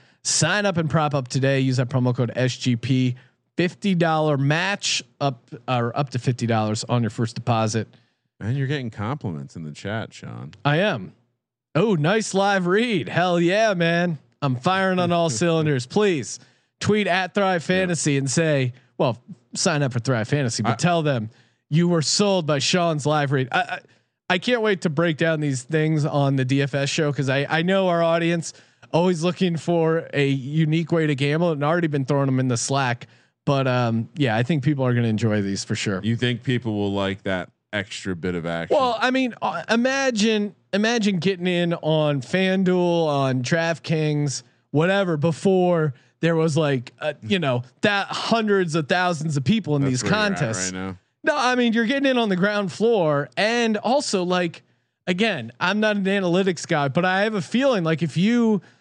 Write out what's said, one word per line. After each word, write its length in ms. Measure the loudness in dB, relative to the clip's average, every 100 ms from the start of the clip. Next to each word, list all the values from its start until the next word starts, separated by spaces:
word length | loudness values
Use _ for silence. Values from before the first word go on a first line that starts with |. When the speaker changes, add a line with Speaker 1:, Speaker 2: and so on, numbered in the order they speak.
| _ _
Speaker 1:
Sign 420 | -4 0 2 2
up 140 | 0 0
and 100 | 0
prop 260 | 2 2
up 140 | 0 -2
today. 320 | -2 2 2
Use 160 | 2 0
that 140 | 0
promo 240 | 0 0 0
code 160 | -2 0
S 200 | -2 -2
G 180 | -2 -2
P. 400 | 0 0 0 -4 -14 _ _ -2
Fifty 360 | -2 -2 -2
dollar 440 | 2 2 2 2 2
match 640 | 2 2 0 -2 -4 -6 -6 -4
up, 300 | -4 -4 -16 -14 -4
or 260 | -2 -2
up 140 | -2 -4
to 80 | -2
fifty 280 | -2 -2 0
dollars 360 | 0 0 -4
on 180 | -2 -2
your 80 | -2
first 240 | -2 -4
deposit. 540 | -4 -2 0 0 -2 -6 -12 _ _ _ -10
Speaker 2:
Man, 160 | -6 -4
you're 100 | -2
getting 240 | -4 -6
compliments 680 | -6 -6 -6 -6 -8 -12 -12
in 60 |
the 80 | -14
chat, 420 | -10 -8 -6 -8
Sean. 380 | -14 -16 -14 -16 -4
Speaker 1:
I 140 | -2 0
am. 340 | 0 -2 -8 -18 _ _ _ _ _
Oh, 220 | 0 2 2
nice 360 | 2 2 0
live 340 | 0 2 2 2
read. 440 | 2 2 0 -2
Hell 280 | -2 2 2
yeah, 340 | 2 2 2
man. 440 | 2 2 2 0 -4 _ -6
I'm 160 | -2 0
firing 420 | 0 2 2 2
on 120 | 2
all 160 | 2 0
Speaker 2:
<laughs> 0 |
Speaker 1:
cylinders. 540 | 0 0 2 2 0
Please 540 | 0 0 2 0 -4 -12 -18 _ _ -6
tweet 260 | 0 2 2
at 280 | 0 0
Thrive 280 | 0 2 0
Fantasy 560 | 0 0 2 0 0 0
and 120 | 0
say, 420 | 0 2 2 0 -6 _ -2
well, 200 | -2 -2 -10 -20 _
sign 280 | -4 0 0
up 100 | 0
for 60 | -2
Thrive 300 | -2 -2 0
Fantasy, 340 | -2 -2 -2
but 100 | -2
Speaker 2:
I 20 |
Speaker 1:
tell 280 | 0 0 2
them 280 | 0 -2 -6 -14 _ _ -2
you 180 | 0 2
were 140 | 2
sold 440 | 0 0 2 2 0
by 120 | -2
Sean's 480 | 0 0 0 0 0
live 260 | 0 2
read. 160 | 0 0
I, 60 | 0
I, 200 | -2 -6 -12 _ _ _ -2
I 100 | 0
can't 220 | 2 2
wait 200 | 2 0
to 80 | 0
break 260 | 2 0 2
down 240 | 0 2
these 220 | 0 -4
things 420 | -2 0 2 2
on 320 | 2 2 2 2
the 80 |
D 180 | 2 0
F 120 | 0
S 140 | -2 -2
show, 220 | 0 -2
'cause 160 | 0 -2
I, 180 | -2 0
I 140 | 0
know 260 | 2 2 2
our 140 | 2
audience 500 | 2 2 0 -2 -4 -14 _ _ -2
always 300 | 2 2 2
looking 340 | -2 0 0 0
for 520 | 0 0 2 0 -2
a 140 | 0 0
unique 640 | 0 -2 0 2 0 0
way 140 | 0 0
to 80 |
gamble 380 | 0 0 0 0
and 100 | 0
already 240 | 0 2 2
been 160 | 0 0
throwing 200 | 0 2
them 140 | 2
in 80 | 0
the 80 | 0
Slack. 500 | 0 0 0 -2 -8 _ _ _
But, 220 | -2 0 2
um, 420 | 2 2 0 -4 -2
yeah, 200 | 0 2
I 60 |
think 220 | 0 0
people 200 | 0 0 0
are 80 |
gonna 140 | 2 0
enjoy 340 | 0 0 0
these 200 | -2 -4
for 120 | -6
sure. 260 | -4 -4 -2
Speaker 2:
You 140 | -2 -2
think 260 | -2 -2
people 320 | -2 -4 -2
will 180 | -4 -2
like 300 | -2 -2 -4
that 260 | -4 -6 -6 _ -8
extra 440 | -6 -6 -8 -8 -6
bit 180 | -4
of 120 | -4 -4
action? 300 | -4 0 0
Speaker 1:
Well, 220 | 0 0
I 100 | 0
mean, 240 | 0 -2 -4
uh, 200 | -6 -6 0
imagine, 840 | 2 2 0 0 2 2 2 -2 -8 -6
imagine 460 | 0 0 2 0 0
getting 280 | 0 0 0
in 280 | 0 0
on 480 | 0 0 2 2 0
FanDuel, 840 | -2 0 2 2 2 2 2 2 2
on 360 | 2 0 0
DraftKings, 1000 | 0 0 0 -2 -2 -2 0 0 -2 -4 -12 _ -4
whatever, 460 | 0 2 2 0 0
before 800 | 0 0 2 2 4 2 0 -4 _ -4
there 140 | 0
was, 220 | 2 2 2
like, 360 | 2 0 -4 -8
uh, 140 | -8 -6
you 160 | -2 0
know, 240 | 0 -2 -4 -4
that 240 | 0 0 -2
hundreds 640 | -6 0 0 2 2 2
of 140 | -2 0
thousands 480 | 0 0 -2 -2 -2
of 80 |
people 320 | 0 0 0 0
in 60 |
Speaker 2:
That's 200 | 0 0
Speaker 1:
these 0 |
Speaker 2:
where 100 | 0
you're 80 | 0
at 60 | 0 -2
Speaker 1:
contests. 340 | -4 -4 -4
Speaker 2:
right 80 | -6
now. 180 | -8 -10 _ _
Speaker 1:
No, 140 | -4 0
I 180 | 0 2
mean, 180 | 2
you're 100 | 2
getting 260 | 0 0 0
in 60 | 2
on 140 | 0
the 60 | 0
ground 360 | 0 0 -4
floor, 560 | 0 2 2 2 0 -2 -2
and 400 | 0 0 0 0
also, 460 | 0 0 0 -2
like, 400 | 0 0 -2 -6 _ _ _ _ -6
again, 460 | -2 0 -2 -8 -4
I'm 180 | -2 0
not 180 | 0 0
an 80 |
analytics 600 | 0 0 2 2 2 -2 -2
guy, 220 | -2 0
but 160 | 0
I 180 | 0 2
have 120 | 0
a 80 | -2
feeling, 420 | -2 2 2 2
like, 180 | 0 0
if 140 | -2 0
you 460 | 2 2 2 0 -4 _